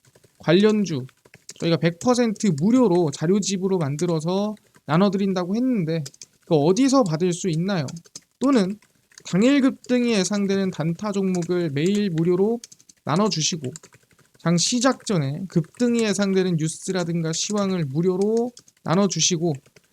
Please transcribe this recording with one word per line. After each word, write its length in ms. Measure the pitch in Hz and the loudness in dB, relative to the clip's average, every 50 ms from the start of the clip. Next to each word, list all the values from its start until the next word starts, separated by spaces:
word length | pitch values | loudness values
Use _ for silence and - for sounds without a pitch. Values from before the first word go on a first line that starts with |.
| _ _ _ _ _ _ _ _ | _ _ _ _ _ _ _ _
관련주, 680 | - - 160 180 202 214 214 214 208 170 165 135 123 131 - _ _ _ - _ _ - - - | 0 4 4 6 6 4 4 2 0 -2 -4 -6 -8 -10 -14 _ _ _ -20 _ _ -20 -12 -6
저희가 180 | - 165 165 160 | -2 0 0 2
백 220 | - 170 170 - | 2 0 -2 0
퍼센트 520 | - 247 247 233 247 226 202 - - 208 170 135 | 0 0 2 2 2 0 -2 -2 0 0 0 2
무료로 500 | 147 202 233 262 254 214 170 180 175 147 | 2 2 4 4 4 4 4 2 2 0
자료집으로 640 | 135 - - 160 190 214 196 180 190 190 180 190 190 180 | -2 -2 0 0 2 2 0 -2 -4 -4 -2 -2 -2 -2
만들어서 800 | 165 135 143 151 175 175 170 160 151 165 180 196 202 214 214 - _ _ _ _ _ | -2 -2 -4 -2 -2 -2 -2 -2 -2 -2 -2 -2 -2 -4 -6 -10 _ _ _ _ _
나눠드린다고 720 | - 143 165 196 202 185 202 202 196 190 185 180 170 196 | -2 2 2 2 2 2 0 0 -2 -2 -2 -2 -2 -2
했는데 480 | 226 247 262 254 220 175 151 165 165 147 135 - _ - - _ _ | -2 -2 0 0 -2 -2 -2 -2 -4 -6 -8 -12 _ -20 -20 _ _
그거 160 | _ - 175 151 | _ 0 0 2
어디서 460 | 139 160 190 196 262 277 240 277 247 | 4 2 4 4 2 4 4 4 2
받을 280 | 185 156 156 175 185 | 2 0 0 0 -2
수 180 | 170 170 - 196 | -2 -2 -4 -2
있나요? 360 | 160 156 170 190 202 180 143 123 - 165 - _ - - - _ _ _ | -2 -2 -2 -2 -2 -2 -4 -6 -8 -12 -16 _ -20 -20 -20 _ _ _
또는 380 | - 262 285 247 190 180 208 208 _ _ _ _ _ _ _ - - - | 0 2 2 2 2 0 -2 -8 _ _ _ _ _ _ _ -20 -10 -4
당일 320 | - 175 214 254 285 285 | 0 2 4 4 4 4
급등이 500 | 247 262 - - - - 247 247 240 240 233 | 4 2 0 -2 -4 -2 0 0 2 2 0
예상되는 580 | 202 185 175 208 202 202 190 196 196 196 190 | 0 0 0 -2 -2 -2 0 0 0 0 -2
단타 400 | 185 - 147 165 170 170 208 214 | -2 -4 -4 -4 -4 -4 -6 -4
종목을 600 | 202 202 196 190 185 180 170 165 180 180 175 165 | -2 -2 -2 0 0 -2 -2 -2 -2 -2 -2 -2
매일 380 | 139 143 151 180 202 208 208 202 | -2 0 0 0 2 0 0 0
무료로 500 | 170 156 165 175 180 180 190 214 233 240 - - - - _ - _ _ _ | 0 0 0 2 2 2 2 0 0 -2 -6 -12 -20 -20 _ -20 _ _ _
나눠주시고, 680 | - 135 170 208 214 - 160 151 - - 160 143 127 - - - - - _ _ _ _ _ _ _ _ _ | -2 0 0 0 0 0 -2 -4 -4 -4 -6 -8 -10 -12 -14 -18 -20 -20 _ _ _ _ _ _ _ _ _
장 200 | - 160 170 175 | -2 0 0 2
시작 480 | 170 - 240 247 226 269 247 - - | 2 0 0 0 2 0 0 0 -2
전에 400 | - 220 175 143 135 139 160 196 170 | -2 -2 -2 -2 -2 -4 -6 -8 -4
급등이 560 | - 185 156 - _ - 247 240 240 233 226 | -2 -2 -2 -2 _ -2 0 0 2 0 0
예상되는 540 | 214 196 196 202 196 190 190 185 185 180 160 | 0 0 0 0 0 2 0 0 0 0 0
뉴스라든가 760 | 151 160 160 - - - 185 190 175 165 170 170 165 160 160 | -2 -4 -4 -6 -8 -6 -4 -4 -4 -2 -4 -4 -4 -4 -4
시황을 520 | - - - 208 208 202 190 190 180 165 | -4 -4 -4 -2 -2 -2 0 -2 -2 -4
무료로 680 | 139 127 151 170 185 180 185 196 208 220 226 233 247 - - - _ _ _ - | -2 -2 0 0 0 0 0 0 0 0 0 -2 -2 -6 -12 -20 _ _ _ -4
나눠주시고, 720 | - 156 185 202 196 202 165 156 - 180 160 160 175 147 135 - _ _ - _ _ | 0 2 2 2 2 0 0 0 0 0 0 0 -2 -4 -4 -8 _ _ -20 _ _